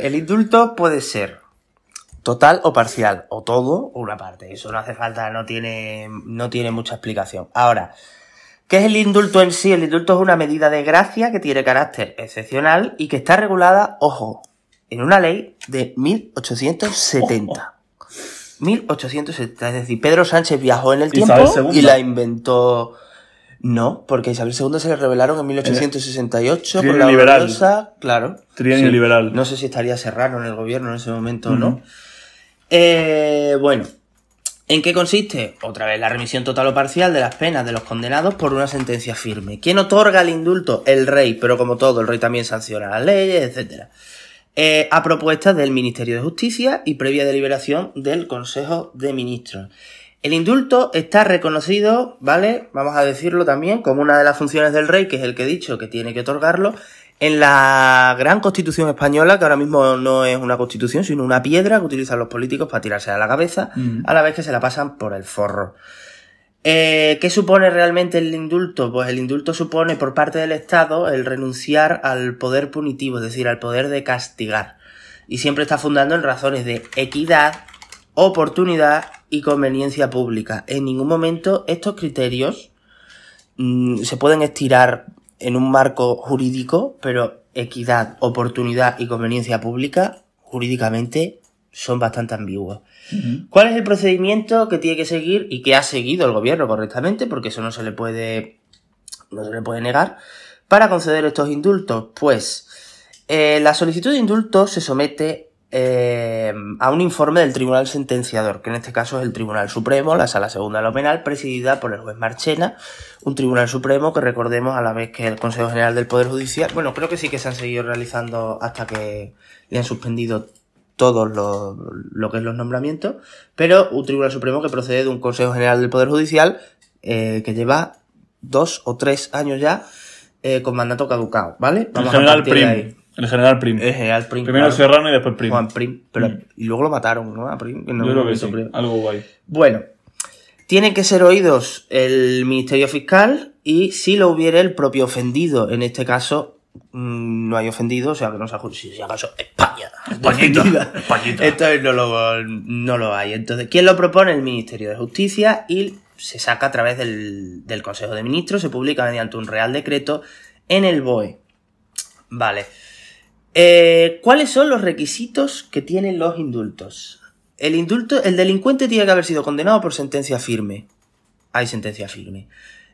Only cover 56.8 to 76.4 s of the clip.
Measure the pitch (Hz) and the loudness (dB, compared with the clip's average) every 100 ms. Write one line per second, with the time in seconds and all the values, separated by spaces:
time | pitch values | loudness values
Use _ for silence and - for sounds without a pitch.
56.8 | - - _ - 151 151 143 139 135 135 | -18 -20 _ -2 0 4 6 8 6 6
57.8 | 131 127 127 127 139 202 196 190 160 165 | 6 6 6 4 2 2 2 -2 -4 -2
58.8 | 156 139 143 147 170 196 160 143 147 151 | -2 0 2 4 6 6 4 2 2 4
59.8 | 131 127 131 131 127 127 127 120 123 110 | 4 2 2 2 2 0 -2 -2 -2 -4
60.8 | 120 151 190 147 127 127 131 170 202 220 | -2 -2 -2 -2 2 2 2 2 4 2
61.8 | 160 135 131 120 113 120 127 143 151 117 | 0 -6 -4 -4 -4 -6 -6 -4 -4 -4
62.8 | 107 104 104 101 107 139 170 - 220 131 | -4 -6 -4 -2 0 0 0 -2 -6 -4
63.8 | 123 113 - 156 156 156 156 120 127 127 | -4 -4 2 2 2 -2 -4 -2 -2 -4
64.8 | 143 - 107 98 95 - 101 98 92 _ | -8 -6 -8 -8 -10 -6 -4 -4 -8 _
65.8 | - - - - _ _ _ _ 156 160 | -20 -20 -20 -20 _ _ _ _ 2 2
66.8 | 160 156 151 151 180 208 185 190 185 175 | 4 4 2 2 0 0 4 6 6 4
67.8 | 175 170 175 170 160 160 156 175 175 160 | 2 2 0 0 -2 -4 -2 -2 -2 -2
68.8 | 120 123 127 127 127 143 143 160 160 160 | -2 -2 -4 -4 -4 -4 -4 -6 -4 -2
69.8 | 165 151 135 143 147 160 160 156 - 175 | 0 -2 -2 0 0 -2 -4 -4 0 0
70.8 | 160 160 175 131 127 131 131 123 - 151 | 2 0 0 -2 -4 -4 -6 -8 0 2
71.8 | 156 165 135 127 123 123 127 135 143 151 | 2 2 -2 -2 -4 -4 -2 -2 -2 -6
72.8 | 147 135 135 123 113 127 120 120 120 123 | -6 -6 -8 -6 -8 -4 -4 -4 -4 -4
73.8 | 143 143 139 123 - - 107 107 101 _ | -2 -4 -4 -6 -6 -10 -6 -4 -6 _
74.8 | _ - - - - 123 147 143 147 147 | _ -20 -20 -20 -12 -4 -2 -2 -2 -2
75.8 | 151 143 139 170 143 131 | 0 2 2 0 0 -2